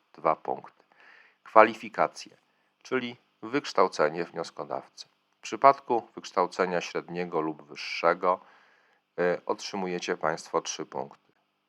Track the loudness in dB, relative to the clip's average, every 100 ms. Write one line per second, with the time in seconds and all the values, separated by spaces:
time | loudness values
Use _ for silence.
0 | _ -4 0 0 -2 -8 -10 -20 _ _
1 | -20 -20 -20 _ 4 8 8 4 -8 -2
2 | -2 -2 -16 -20 _ _ _ _ -4 -4
3 | -4 -10 _ _ -4 -4 0 2 2 4
4 | 0 0 -6 -8 -10 -10 -8 -10 -10 -18
5 | -20 _ _ _ -12 4 6 4 0 -4
6 | -4 -12 -4 0 0 0 0 0 -2 -6
7 | -6 -6 -4 -2 -2 -6 -12 -14 -10 0
8 | 2 2 2 0 -4 _ _ _ _ _
9 | _ -2 0 0 -2 -6 -6 -6 -4 -4
10 | -4 -2 -2 -2 -4 -4 -4 -6 -8 -8
11 | -10 -12 _ _ _ _